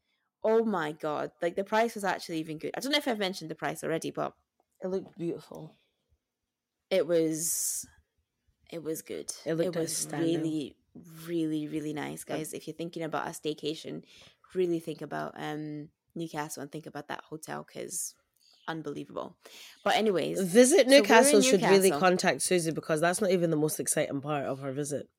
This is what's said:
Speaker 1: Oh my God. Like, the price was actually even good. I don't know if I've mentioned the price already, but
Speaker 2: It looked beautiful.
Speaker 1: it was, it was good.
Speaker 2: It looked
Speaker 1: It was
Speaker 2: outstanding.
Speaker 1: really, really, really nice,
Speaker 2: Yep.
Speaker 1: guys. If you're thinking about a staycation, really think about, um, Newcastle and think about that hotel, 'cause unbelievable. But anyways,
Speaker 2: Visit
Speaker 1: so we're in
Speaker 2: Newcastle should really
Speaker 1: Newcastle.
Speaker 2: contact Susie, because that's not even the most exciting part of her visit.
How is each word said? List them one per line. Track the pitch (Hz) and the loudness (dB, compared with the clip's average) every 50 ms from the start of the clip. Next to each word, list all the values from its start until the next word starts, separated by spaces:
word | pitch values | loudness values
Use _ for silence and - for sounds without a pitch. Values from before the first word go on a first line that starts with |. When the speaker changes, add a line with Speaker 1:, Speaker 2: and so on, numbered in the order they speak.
| _ _ _ _ _ _ _ _ - | _ _ _ _ _ _ _ _ 0
Speaker 1:
Oh | 220 220 226 226 | 2 4 4 4
my | 220 202 175 156 151 151 | 2 0 0 -2 -4 -6
God. | - - 156 147 135 139 147 - _ - | -6 -6 -4 -4 -4 -4 -6 -6 _ -4
Like, | 175 175 | -2 -2
the | - 196 | -2 -4
price | 196 220 220 233 240 - | 0 0 2 2 0 -2
was | 214 196 | -4 -4
actually | 185 170 - - - 170 160 | -4 -4 -4 -6 -6 -6 -6
even | 160 160 156 156 | -6 -6 -8 -8
good. | - - - | -8 -8 -8
I | - | -6
don't | 208 269 359 | -4 -2 -2
know | - | -2
if | - 285 | -2 -2
I've | 233 208 | -2 -2
mentioned | 202 185 190 - 160 156 | -2 -4 -4 -6 -10 -12
the | 160 | -10
price | - 160 143 165 - - | -6 -6 -6 -6 -6 -4
already, | 151 165 160 156 143 | -4 -4 -4 -4 -6
but | - - 147 143 - _ _ _ _ _ _ _ _ _ - | -6 -6 -6 -6 -8 _ _ _ _ _ _ _ _ _ -6
Speaker 2:
It | 185 | -4
looked | 185 190 190 - - - | -4 -4 -6 -8 -12 -8
beautiful. | 165 170 131 - - - - 156 156 156 - _ _ _ _ _ _ _ _ _ _ _ _ _ _ _ _ _ _ _ _ _ _ _ | -6 -6 -6 -8 -10 -14 -16 -16 -16 -18 -20 _ _ _ _ _ _ _ _ _ _ _ _ _ _ _ _ _ _ _ _ _ _ _
Speaker 1:
it | 190 190 151 | 0 2 2
was, | 151 175 165 165 156 160 156 165 160 - - - - - - - - _ _ _ _ _ _ _ _ _ _ _ _ _ _ _ _ | 4 2 2 2 2 0 -2 -2 -4 -4 -2 -2 -4 -4 -6 -8 -12 _ _ _ _ _ _ _ _ _ _ _ _ _ _ _ _
it | - 170 151 | -14 -10 -8
was | 151 160 - - | -6 -8 -8 -8
good. | - 104 78 - - - - - | -10 -10 -10 -8 -10 -10 -8 -4
Speaker 2:
It | 139 165 | -4 0
looked | 160 170 185 165 | 0 0 0 0
Speaker 1:
It | 170 | -2
was | 160 160 - - - | -2 -2 -4 -6 -6
Speaker 2:
outstanding. | - 151 151 165 165 165 160 | -4 -2 -2 0 0 0 0
Speaker 1:
really, | 156 160 156 156 139 - - _ _ _ _ - - 170 160 160 160 | 0 0 -2 -2 -4 -6 -10 _ _ _ _ -20 -20 -20 -20 -18 -10
really, | 165 175 170 160 156 156 156 151 147 | -4 -2 -2 0 0 -2 -2 -4 -4
really | 151 156 147 151 151 | -6 -6 -6 -4 -6
nice, | 147 139 143 151 160 - | -6 -6 -8 -8 -10 -8
Speaker 2:
Yep. | - 151 156 | -6 -6 -6
Speaker 1:
guys. | 156 151 - | -6 -6 -8
If | 147 - | -10 -10
you're | - 156 | -10 -10
thinking | - 165 170 165 165 165 | -8 -8 -8 -6 -6 -6
about | 156 156 143 - | -4 -4 -4 -4
a | 147 | -4
staycation, | 165 - - 156 151 156 - 147 156 156 - - 147 - - _ - - - - _ _ _ _ - | -8 -6 -6 -6 -6 -4 -6 -6 -6 -6 -10 -12 -12 -12 -14 _ -20 -20 -20 -20 _ _ _ _ -2
really | 185 180 175 170 165 | -2 0 0 0 -2
think | 165 - 151 156 | -4 -6 -10 -10
about, | 156 147 151 151 151 147 - - | -10 -8 -6 -6 -6 -8 -8 -8
um, | 151 151 151 151 151 151 151 151 147 160 _ _ _ _ _ | -8 -8 -6 -6 -8 -8 -10 -10 -12 -14 _ _ _ _ _
Newcastle | 170 165 160 - 151 147 156 - - 135 | -10 -10 -8 -6 -8 -8 -8 -8 -12 -12
and | 151 | -12
think | - 151 151 | -12 -14 -14
about | 151 - 143 147 - | -12 -14 -14 -10 -10
that | - - - | -10 -12 -10
hotel, | _ 156 156 - - 147 147 151 | _ -16 -14 -12 -10 -10 -10 -12
'cause | - - - 120 - - - - - - _ _ _ _ _ _ _ _ _ _ - | -12 -12 -12 -12 -8 -8 -8 -8 -8 -10 _ _ _ _ _ _ _ _ _ _ -10
unbelievable. | 165 160 151 147 143 151 143 - - - - - - _ _ - - - - - - - _ | -10 -8 -8 -10 -10 -10 -12 -10 -10 -10 -10 -10 -12 _ _ -20 -20 -20 -20 -20 -20 -6 _
But | 202 - | 0 0
anyways, | 180 214 220 190 160 139 151 165 175 196 | 2 2 2 2 0 0 -2 -2 -2 -2
Speaker 2:
Visit | 175 170 233 254 254 311 403 | 4 6 8 8 8 8 6
Speaker 1:
so | 254 | 8
we're | 254 | 10
in | |
Speaker 2:
Newcastle | 277 277 208 196 247 226 254 277 302 - | 8 8 10 10 8 8 8 8 8 6
should | 262 262 226 185 190 | 6 6 4 4 6
really | 180 196 196 190 196 | 6 6 8 8 6
Speaker 1:
Newcastle. | 151 143 | 4 6
Speaker 2:
contact | 185 185 180 180 - 180 139 - - | 4 4 4 4 4 2 2 0 0
Susie, | - 185 180 160 165 151 | 2 2 2 2 0 -4
because | 151 - - 160 156 | -4 -2 -2 0 2
that's | 160 175 180 - 220 | 2 2 2 2 2
not | 185 | 2
even | 190 180 170 170 | 2 2 4 2
the | 156 | 2
most | 151 151 156 - - | 2 2 0 0 -2
exciting | 131 - - 160 147 - 127 139 | -2 0 0 0 0 0 -2 -6
part | 139 147 151 143 131 | -4 -4 -4 -2 -2
of | 98 139 135 | -4 -6 -6
her | 139 139 131 | -6 -6 -4
visit. | 139 147 139 147 120 - - _ | -4 -4 -4 -4 -6 -6 -8 _